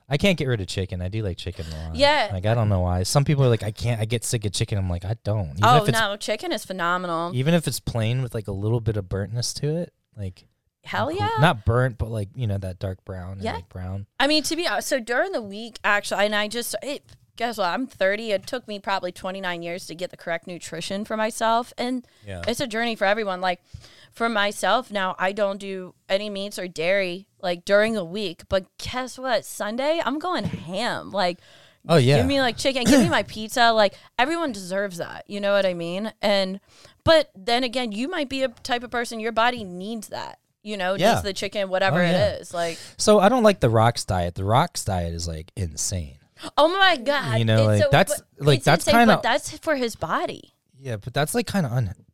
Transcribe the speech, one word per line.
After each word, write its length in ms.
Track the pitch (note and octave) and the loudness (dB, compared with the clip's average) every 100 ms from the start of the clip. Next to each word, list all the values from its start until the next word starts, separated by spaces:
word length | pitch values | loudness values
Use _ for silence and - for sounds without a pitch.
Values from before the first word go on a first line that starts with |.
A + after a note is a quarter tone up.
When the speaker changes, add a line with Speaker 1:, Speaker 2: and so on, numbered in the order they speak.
| - | -4
Speaker 1:
I 40 | C#3+ | 2
can't 200 | G3+ F3+ | 2 2
get 120 | C3 | 0
rid 120 | A#2 | 0
of 60 | F#2 | -2
chicken. 340 | - F#2 F2+ | -4 -4 -4
I 40 | F#2 | -4
do 140 | A2 | -4
like 140 | G#2 E2+ | -4 -4
chicken 300 | F2+ - D#2+ | -8 -8 -10
a 120 | D#2 D#2+ | -8 -8
lot. 80 | |
Speaker 2:
Yeah. 360 | E2 C#4+ D4+ G#3 | 2 4 4 0
Speaker 1:
Like, 120 | C3+ | 0
I 100 | G2+ | 0
don't 140 | A#2+ G#2 | 2 4
know 120 | F#2+ | 2
why. 240 | F2+ F2+ | 2 0
Some 200 | F2+ C#3+ | 2 2
people 200 | C#3+ C#3+ | 2 4
are 40 | C3 | 4
like, 140 | A2+ | 2
"I 80 | G#2+ | 0
can't, 300 | - A#2 A#2 | -4 -4 -2
I 60 | A2 | -2
get 180 | A#2 | -2
sick 200 | - A#2 | -2 -2
of 60 | G2+ | -2
chicken." 240 | - A2+ G2+ | -2 -2 -2
I'm 140 | F#2 | -2
like, 140 | F2 | -2
"I 100 | F#2 A2+ | -4 -4
don't." 280 | - G#2+ E2 | -2 -2 -2
Even 140 | C#2+ | 2
Speaker 2:
Oh, 120 | G#3+ B3 | 6 6
Speaker 1:
if 40 | G#3 | 6
it's, 80 | A3+ | 2
Speaker 2:
no, 160 | G#3+ G#3 | 0 -4
chicken 340 | - G#3+ F4+ | -4 -4 -2
is 140 | - | -4
phenomenal. 680 | - F#3 E3+ F3+ F3+ E3 E3+ | -4 -4 0 0 0 -2 -2
Speaker 1:
even 220 | B2 C#3 | 0 2
if 140 | E3+ D3+ | 2 2
it's 100 | - | -4
plain 420 | - A#2 A2 B2+ | -4 -2 0 0
with, 140 | B2 | -2
like, 140 | A#2 G#2 | -6 -6
a 40 | |
little 280 | G2 G#2+ A#2+ | -4 0 0
bit 160 | A2 G#2+ | 0 -2
of 80 | |
burntness 500 | F#2 F#2+ G2+ A#2 - - | -2 -4 -4 -4 -6 -4
to 160 | C#3+ E3 | -4 -4
it, 160 | F3 _ _ - | -6 _ _ -10
like, 300 | G2 - _ _ _ _ | -10 -10 _ _ _ _
Speaker 2:
Hell 280 | - F#3+ A#3+ | -8 -4 -2
Speaker 1:
I'm 60 | F4+ | -2
cool. 100 | G#4 | -2
Speaker 2:
yeah. 40 | A4+ | 2
Speaker 1:
Not 240 | E3 B2 | 2 2
burnt, 320 | - A#2 B2+ A2+ | 0 2 0 -2
but, 120 | A2 | -6
like, 220 | A2+ G2+ | -4 -6
you 140 | C3 A2+ | -6 -4
know, 100 | G2 | -4
that 220 | F#2+ F2+ | -6 -8
dark 240 | G2 F#2 | -8 -8
brown 300 | - F#2 F2+ | -12 -12 -10
and, 80 | G2 | -8
Speaker 2:
Yeah. 120 | D3+ | -6
Speaker 1:
like, 140 | - - | -8 -10
brown. 380 | - F#2 F#2+ G2+ - | -10 -8 -8 -10 -4
Speaker 2:
I 80 | C#4 | 0
mean, 160 | D#4 | 0
to 120 | - D#4+ | 0 -4
be 100 | F4 | -2
honest, 220 | D4+ - | -4 -2
so 100 | C#4 | -4
during 320 | A3 A#3+ F#4 | -2 -2 -2
the 120 | D#4+ | -4
week, 360 | G3+ G3+ A#3 - | -8 -12 -12 -4
actually, 420 | G3 G3+ - G3 G#3 | 0 0 0 0 0
and 80 | |
I 140 | G#3 G#3+ | 0 -2
just, 260 | A#3 A3+ - | -4 -6 -8
it, 220 | B3 C#4+ - - _ - | -8 -10 -12 -20 _ -6
guess 200 | A#3 G#3+ | -6 -2
what? 120 | F3+ | -2
I'm 180 | F#3 C4 | -2 -6
thirty. 460 | - F#3+ G#3 A3+ | 0 0 0 -2
It 140 | F#3+ - | -4 -4
took 180 | B3+ - | -10 -8
me 140 | G#3 | -10
probably 320 | G3+ G3 F3+ | -4 -4 -4
twenty-nine 500 | - F#3+ F#3+ F#3 E3+ | -8 -8 -6 -6 -6
years 240 | E3+ F3 - | -8 -10 -10
to 80 | |
get 160 | E3 F3 | -10 -10
the 60 | - | -10
correct 320 | - E3+ - | -6 -6 -8
nutrition 560 | E3 - E3 - G3 | -14 -10 -10 -6 -6
for 120 | A3 A3 | -4 -4
myself. 560 | G#3+ - A3+ A#3 A#3+ - | -4 0 0 2 -2 -6
And 260 | B3 B3+ - _ G2 | -4 -4 -8 _ -12
Speaker 1:
Yeah. 160 | F#2 C#3+ | -6 -4
Speaker 2:
it's 120 | A#3+ | -4
a 60 | C#4 | -4
journey 300 | G#3+ A#3 A3 | -2 -4 0
for 80 | F#3+ | 2
everyone. 340 | G#3+ G3+ F3+ | 2 0 -2
Like, 220 | F#3 F3+ _ - - - - | -2 -2 _ -20 -20 -20 -20
for 160 | - A#3 | -4 0
myself 640 | A3 G3+ G3+ F#3 A3+ B3 | 2 0 0 2 2 0
now, 240 | G3+ F#3+ - | -4 -4 0
I 100 | F#3 | -2
don't 260 | G3+ G3 G3 | 0 -2 -2
do 360 | G3 F#3+ F3+ - - | -8 -10 -10 -16 -4
any 200 | G3 G#3+ | -2 -2
meats 300 | G3 G3+ G#3 | -6 -8 -8
or 80 | F#3 | -8
dairy, 600 | E3+ E3 G3+ F#3 F3 G3 _ | -2 0 2 0 -4 -12 _
like, 240 | F#3 F3+ | -4 -4
during 300 | - G3+ G#3+ | 2 4 4
the 100 | A3 | 0
week. 380 | E3 G3 G3 E3 - | -4 -6 -6 -8 -4
But 160 | F#3+ F#3+ - | -4 -4 -12
guess 400 | - B3 B3+ - | -8 -8 -8 -8
what? 300 | B3+ G#3+ - | -2 -2 -2
Sunday, 560 | - G#3 A#3 C#4 E4 | -8 -6 -2 0 0
I'm 140 | A#3 D4+ | 0 -4
going 260 | F4+ D#4+ | -2 -2
ham. 680 | F3+ - D#3+ F#3 A#3 C3+ D#2+ | -4 -8 -8 -6 -4 -4 -4
Like, 260 | F#3+ F3+ F3+ _ - - _ - | -2 -2 -2 _ -20 -20 _ 2
Speaker 1:
Oh, 80 | E3 | 4
yeah. 220 | B2 C#3+ | 6 4
Speaker 2:
give 80 | - | 4
me, 140 | C#4 | 2
like, 160 | B3+ A3+ | 0 0
chicken. 260 | C#4 B3+ | 0 2
Give 160 | A3+ C4+ | 6 6
me 80 | G#3 | 6
Speaker 1:
<clears throat> 0 | |
Speaker 2:
my 140 | B3 | 2
pizza. 500 | - G#3+ A3 B3+ A#3 | -2 -8 -6 2 4
Like, 220 | A3 G3+ - - - | 6 2 0 -8 0
everyone 340 | C4 E4+ D#4 | 0 0 -4
deserves 460 | G3+ F3+ F#3+ G3+ E3+ | -6 -6 -4 -4 -6
that. 260 | D3+ D#2+ - | -10 -10 -10
You 100 | G3+ | -4
know 120 | G3+ | 2
what 100 | G3+ | 2
I 80 | F#3+ | 2
mean? 400 | F3 E3+ F3+ G#3+ - | 0 -4 -4 -6 -2
And, 400 | G#3 G3+ F#3+ G3 - - - _ | 0 2 0 -4 -12 -20 -20 _
but 260 | D4+ D#4+ - F#3+ | 4 4 4 -6
then 280 | F#3+ A#3 | -2 0
again, 280 | B3+ A#3+ B3 | 0 -2 -4
you 160 | G3+ C#4 | -4 -4
might 200 | F4+ C#4+ | -4 -4
be 140 | C4+ | -2
a 60 | C4 | -4
type 340 | - - B3 | -6 -6 -6
of 80 | B3 | -4
person, 280 | A#3+ A#3+ A3+ | -6 -6 -6
your 120 | A3 | -4
body 300 | A3 A#3 A#3+ | 2 2 0
needs 440 | G3 F3+ G3 A3+ - | -8 -10 -8 -10 -10
that. 320 | - D2+ - _ _ | -10 -10 -14 _ _
You 140 | G#3 G#3 | -10 -4
know, 180 | F3+ | -2
Speaker 1:
Yeah. 180 | G3 G3 | 2 4
Speaker 2:
needs 100 | G3+ | 4
the 100 | G3 | 0
chicken, 380 | F#3+ G3+ G#3+ F#3+ | -4 -6 -4 0
whatever 300 | F#3 F#3+ F3+ | 2 4 4
Speaker 1:
Oh, 20 | |
Speaker 2:
it 60 | E3+ | 4
Speaker 1:
yeah. 220 | F3 D#3 | 4 2
Speaker 2:
is. 180 | - - | 0 -8
Like, 240 | E3+ E3+ E3 - - | -4 -4 -4 -14 0
Speaker 1:
So 200 | - G#3 | 6 8
I 100 | F#3+ | 8
don't 140 | B3+ | 6
like 160 | G#3+ F#3+ | 6 6
the 100 | B2+ | 4
Rock's 340 | A2+ A2+ - | 6 4 4
diet. 300 | - F#2 F2 | -2 0 0
The 100 | F#2 | -2
Rock's 400 | G2 A#2+ E3+ - | 2 2 2 -2
diet 300 | - F#2 E2+ | -2 -2 -2
is, 120 | E2+ E2 | -4 -6
like, 240 | D#2+ D#2 - | -8 -10 -6
insane. 600 | F2 D2+ - F#2+ D2 B1+ _ _ - - | -6 -4 -4 -4 -8 -14 _ _ -4 2
Speaker 2:
Oh 120 | D#4 | 4
my 280 | F#4 F#4+ D#4 | 6 4 4
God. 420 | B3 C#4+ D3+ A#2 | 0 -2 0 0
Speaker 1:
You 60 | |
know, 240 | A2+ A2 G#2+ | 4 4 6
Speaker 2:
It's 120 | G#2+ | 4
Speaker 1:
like, 20 | |
Speaker 2:
so, 60 | G#3 | 6
Speaker 1:
that's, 280 | C#3+ G3 F#3+ - - | 6 4 0 -6 -2
Speaker 2:
but 80 | C#3+ | 2
Speaker 1:
like, 100 | C3+ | 4
Speaker 2:
it's 80 | |
Speaker 1:
that's 220 | - E3 - | 4 4 6
Speaker 2:
insane, 140 | A#3 | 6
Speaker 1:
kinda 120 | A#3 E3+ | 6 6
Speaker 2:
but 60 | |
that's 340 | A3+ C#4+ - D#4 | 2 -2 -4 -8
for 180 | E4 C#4+ | -2 -2
his 180 | A#3+ | -2
body. 600 | - D#3+ A#3 F4 - - _ _ B2+ | -4 -4 -4 -4 -10 -18 _ _ _
Speaker 1:
Yeah, 180 | C3+ G#2+ | -8 -8
but 160 | - | -4
that's, 200 | C#3 D3+ | -2 0
like, 120 | B3 - | -2 -2
kinda 240 | G3+ C#3 | -2 0
un-, 240 | B2 G#2 - _ | 0 -2 -6 _